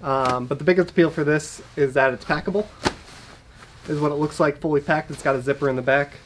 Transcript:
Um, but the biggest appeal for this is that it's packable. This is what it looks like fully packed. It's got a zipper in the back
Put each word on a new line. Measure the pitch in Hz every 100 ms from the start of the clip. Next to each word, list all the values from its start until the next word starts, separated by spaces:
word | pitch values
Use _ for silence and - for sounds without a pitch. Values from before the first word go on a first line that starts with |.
Um, | 143 135 131 127 123
but | 139
the |
biggest | 151 185 175
appeal | - 165
for | 165
this | 147 151 151 - - -
is | 143 131
that | 135
it's | 123 -
packable. | 147 170 190 208 - - - - - - - - - - - -
This | 151
is |
what | 147
it | 147
looks | 151 -
like | 156 143
fully | 165 147
packed. | 143 156 151
It's | 139
got | 147 135
a |
zipper | 123 139 143
in | 127
the |
back | 123 139 143 -